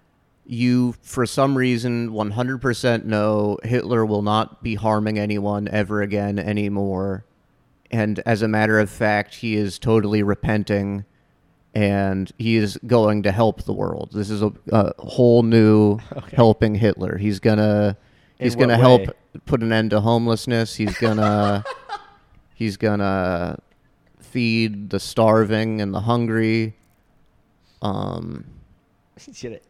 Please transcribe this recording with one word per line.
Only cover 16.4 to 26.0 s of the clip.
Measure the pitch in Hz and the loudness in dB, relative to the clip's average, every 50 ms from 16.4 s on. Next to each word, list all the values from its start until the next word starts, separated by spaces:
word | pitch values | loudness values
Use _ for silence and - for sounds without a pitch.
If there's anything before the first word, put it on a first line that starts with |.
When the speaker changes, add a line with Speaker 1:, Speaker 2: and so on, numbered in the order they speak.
| 117 113 107 - 117 110 107 | 6 6 4 4 0 0 0
Speaker 1:
Hitler. | 101 113 104 - - 95 - - | 2 2 0 0 0 -4 -6 -4
He's | 90 101 107 101 95 | -4 -2 -2 -2 0
gonna, | - 113 107 107 107 107 104 104 104 101 98 - _ _ _ _ _ _ _ - | 0 2 2 4 2 2 2 2 2 0 -2 -4 _ _ _ _ _ _ _ -4
Speaker 2:
In | 127 | -4
Speaker 1:
he's | 123 120 | -2 0
Speaker 2:
what | 120 127 | 2 2
Speaker 1:
gonna | 123 117 | 2 4
help | 113 127 127 127 120 - | 6 8 8 8 6 6
Speaker 2:
way? | - - - _ _ - - - | 0 -8 -14 _ _ -20 -16 -4
Speaker 1:
put | - 143 120 | -4 -2 -2
an | 117 113 113 | 0 0 2
end | 110 110 110 | 2 2 2
to | 104 107 | 0 2
homelessness. | 104 113 117 117 117 117 113 107 - 127 123 113 113 107 - | 2 2 2 2 2 0 -2 -2 -2 -2 -2 -2 -2 -4 -4
He's | - 110 101 95 | -4 -4 -4 -2
gonna, | - 117 113 107 107 107 104 104 104 104 101 101 101 104 - - - - - 403 - - - | -2 -2 0 2 2 2 2 2 2 2 0 0 -2 -4 -8 -14 -16 -14 -14 -14 -14 -14 -20
Speaker 2:
<laughs> | - _ _ _ _ _ _ _ _ | -20 _ _ _ _ _ _ _ _
Speaker 1:
he's | - 113 107 95 | -8 -6 -6 -4
gonna | - 113 107 104 101 101 98 95 95 90 90 92 85 87 85 - - - _ _ _ _ _ _ _ _ _ _ _ | -2 -2 -2 0 0 -2 -2 -2 -2 -2 -2 -2 -4 -4 -6 -8 -12 -16 _ _ _ _ _ _ _ _ _ _ _
feed | - - - 127 120 113 113 113 113 110 104 101 104 95 | -20 -10 -4 -2 -2 0 0 0 0 -2 -4 -8 -8 -6
the | - 98 | -6 -6
starving | - - - - 113 110 107 110 110 101 110 110 110 113 110 110 | -6 -4 0 2 4 6 6 4 4 2 0 -2 -2 -2 -2 -4
and | 104 98 95 | -4 -4 -4
the | 95 | -2